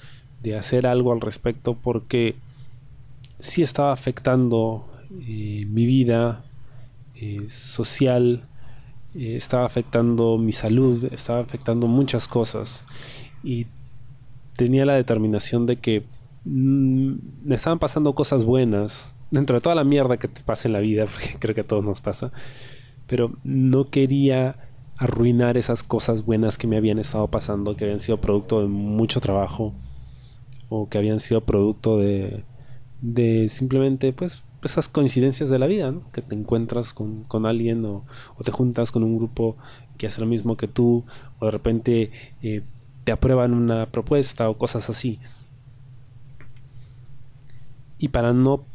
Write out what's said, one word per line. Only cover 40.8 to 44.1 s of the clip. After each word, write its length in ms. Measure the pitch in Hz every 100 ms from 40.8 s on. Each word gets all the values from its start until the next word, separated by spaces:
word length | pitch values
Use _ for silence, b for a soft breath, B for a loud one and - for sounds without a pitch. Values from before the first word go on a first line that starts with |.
| 120 120 120 B B -
o 60 |
de 60 | 110
repente, 600 | 107 117 113 117 117 107 B B -
eh, 200 | 110 104 - - - -
te 80 | -
aprueban 420 | 113 131 131 123
una 320 | 120 117 113 113
propuesta 640 | - 107